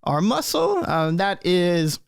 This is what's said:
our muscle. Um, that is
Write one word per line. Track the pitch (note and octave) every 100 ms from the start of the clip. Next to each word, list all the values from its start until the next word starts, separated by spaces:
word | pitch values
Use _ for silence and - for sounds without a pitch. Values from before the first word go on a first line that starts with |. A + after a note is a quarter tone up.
our | - D3
muscle. | F#3+ C4 - - E4+ G4 -
Um, | D#3+ D#3+ E3+
that | G3 F#3+
is | E3+ F3+ F3 E3+ D#3 -